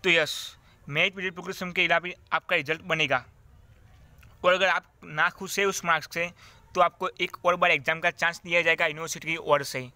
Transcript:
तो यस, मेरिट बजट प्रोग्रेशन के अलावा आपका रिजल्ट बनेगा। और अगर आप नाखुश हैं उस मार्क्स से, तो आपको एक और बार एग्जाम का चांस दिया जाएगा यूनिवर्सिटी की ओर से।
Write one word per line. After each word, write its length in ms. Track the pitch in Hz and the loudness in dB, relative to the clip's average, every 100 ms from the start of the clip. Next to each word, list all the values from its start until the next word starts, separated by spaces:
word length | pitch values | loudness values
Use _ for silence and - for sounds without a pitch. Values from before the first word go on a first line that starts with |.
तो 60 | 185 | 4
यस, 460 | 165 147 - - - _ _ - | 4 2 -4 -10 -18 _ _ -6
मेरिट 260 | 147 185 190 | -2 -2 -2
बजट 180 | 185 | -8
प्रोग्रेशन 380 | 175 180 185 180 | -8 -12 -10 -6
के 120 | 175 | -2
अलावा 260 | 175 170 175 - _ | 2 2 0 -12 _
आपका 240 | 165 - 175 | -4 0 -2
रिजल्ट 260 | 135 160 | -2 -6
बनेगा। 420 | 175 160 151 131 - - - - - - - - - - - - | -2 -2 2 0 -2 -20 -20 -20 -20 -20 -20 -20 -20 -20 -20 0
और 100 | 180 | 2
अगर 140 | 185 185 | 4 2
आप 180 | 170 - _ | 0 -4 _
नाखुश 540 | 175 151 165 - 190 - | -10 0 0 -2 -8 -2
हैं 80 | 202 | -2
उस 180 | 185 | -2
मार्क्स 300 | 175 160 - | 0 0 0
से, 160 | 165 175 - - - _ | -6 -6 -8 -20 -20 _
तो 60 | 180 | 2
आपको 300 | 175 _ 180 - | 2 _ -8 -4
एक 160 | 175 - | -6 0
और 120 | 175 180 | 0 4
बार 140 | 175 | 4
एग्जाम 300 | 156 135 160 | 4 0 0
का 100 | 170 | -2
चांस 300 | - 170 165 | 0 -2 -2
दिया 180 | 180 170 | -2 2
जाएगा 240 | 165 165 165 | 2 2 0
यूनिवर्सिटी 420 | 151 165 165 156 | -2 -8 -8 -6
की 80 | 165 | -6
ओर 260 | - 143 | 2 2
से। 240 | 135 135 127 | 2 -8 -10